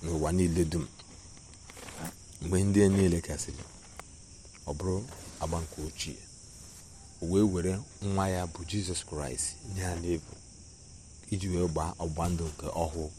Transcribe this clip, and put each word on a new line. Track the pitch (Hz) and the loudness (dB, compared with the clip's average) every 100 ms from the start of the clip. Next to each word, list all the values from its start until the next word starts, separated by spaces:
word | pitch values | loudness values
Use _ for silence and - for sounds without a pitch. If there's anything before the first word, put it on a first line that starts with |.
n'ụwa | 80 82 76 | 0 2 4
niile | 90 90 82 82 | 4 4 4 2
dum. | 82 73 - - - - - - - - - - - 80 - - - | 2 -2 -8 -18 -18 -18 -18 -18 -18 -18 -16 -14 -10 -10 -10 -18 -10
Mgbe | 80 92 | 2 4
ndị | 98 98 | 6 10
a | 101 | 10
niile | 98 95 85 | 10 8 6
gasịrị, | - 73 - - - - - - - - - - - - - | 0 -4 -4 -8 -12 -16 -18 -16 -16 -18 -18 -18 -18 -16 -8
ọ | |
bụrụ | 76 92 92 123 - - - | -2 0 0 -2 -12 -14 -6
agba | 85 82 | -2 -2
nke | 80 - | -2 -6
ochie, | 76 - 80 62 - - - - - - - - - - | -8 -6 -8 -8 -12 -18 -18 -18 -18 -18 -18 -18 -18 -6
o | 85 | 2
wee | 95 | 6
were | 107 92 87 95 104 - | 6 6 2 0 -4 -6
nwa | 101 98 95 | 0 2 2
ya | 90 90 | 2 0
bụ | 80 80 | -4 -4
Jizọs | 101 92 90 - | -2 -2 -4 -4
Kraịst | 76 71 64 - - - 95 | -4 -4 -2 -4 -6 -8 -4
nye | |
ha | 92 87 | -2 -2
n'efu, | 87 82 - - - - - - - - - - - | 0 0 -2 -18 -18 -18 -18 -18 -18 -18 -18 -18 -4
iji | 101 95 | -2 2
wee | 87 87 | 2 2
gbaa | 78 80 - | 2 0 -2
ọgbụgba | 85 78 85 | -4 0 0
ndụ | 85 82 | 2 -2
nke | 76 78 | -4 -6
ọhụụ. | 82 82 80 78 | 0 0 0 -4